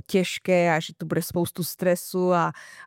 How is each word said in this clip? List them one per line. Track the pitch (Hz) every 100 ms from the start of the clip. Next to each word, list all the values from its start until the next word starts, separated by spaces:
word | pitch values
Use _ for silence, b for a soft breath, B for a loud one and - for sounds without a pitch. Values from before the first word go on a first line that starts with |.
| -
těžké | 196 175 - - 180 175 160
a |
že | - 160
to | 160
bude | 165
spoustu | - 175 170 -
stresu | 160 - 180 175 - 185 180
a, | 175 160 B B B